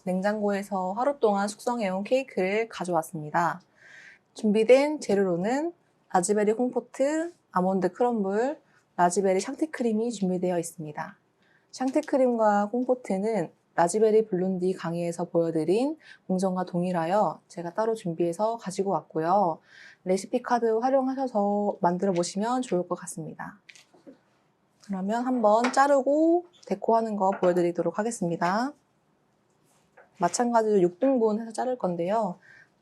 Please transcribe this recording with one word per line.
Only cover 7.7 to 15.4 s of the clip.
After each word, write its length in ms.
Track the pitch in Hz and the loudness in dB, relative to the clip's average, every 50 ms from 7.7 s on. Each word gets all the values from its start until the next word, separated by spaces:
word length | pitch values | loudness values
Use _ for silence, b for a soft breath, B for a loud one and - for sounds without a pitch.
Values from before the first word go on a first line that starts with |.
| 190 190 185 180 | 0 0 0 -2
크럼블, 680 | - - 247 240 240 220 196 190 196 214 240 269 302 - b b b b b _ _ | 0 0 0 0 0 -2 -2 -2 -2 -2 -2 -2 -4 -8 b b b b b _ _
라즈베리 440 | - 175 175 175 208 190 196 185 190 | 2 2 2 2 2 2 2 2 0
샹티크림이 720 | 208 269 277 - 320 311 - - 240 233 220 214 226 247 | -2 -4 -4 -4 -6 -6 -4 -4 -2 0 0 0 -2 -4
준비되어 460 | 233 202 196 180 180 180 180 180 180 | -4 -2 -2 -2 0 0 -2 -2 -2
있습니다. 580 | 170 170 170 - - 156 151 147 165 - - - _ _ _ _ b b b b b b b | -2 -4 -6 -10 -12 -14 -12 -12 -12 -12 -12 -16 _ _ _ _ b b b b b b b
샹티크림과 1000 | - - 254 269 262 302 277 - - 262 262 247 240 226 220 208 208 202 208 208 | -10 -6 -4 -2 0 -2 0 2 2 2 4 2 4 4 4 4 4 2 2 0
콩포트는 800 | - 240 254 254 254 254 - - 196 190 202 220 226 190 160 - - _ _ _ _ - | -2 -2 0 0 -2 -2 -2 -4 -2 -2 -2 -2 -2 -2 -4 -4 -8 _ _ _ _ 2
라즈베리 480 | 170 175 - 220 220 220 214 220 220 | 2 2 4 2 4 4 4 4 2
블론디 460 | 214 190 175 185 190 190 180 180 185 185 | 2 -2 -2 -2 -2 -2 -2 -2 -2 -2
강의에서 520 | - - 180 170 170 170 170 170 - 175 | -2 -6 -6 -4 -4 -4 -4 -4 -6 -6
보여드린 720 | 175 - 170 | -2 0 0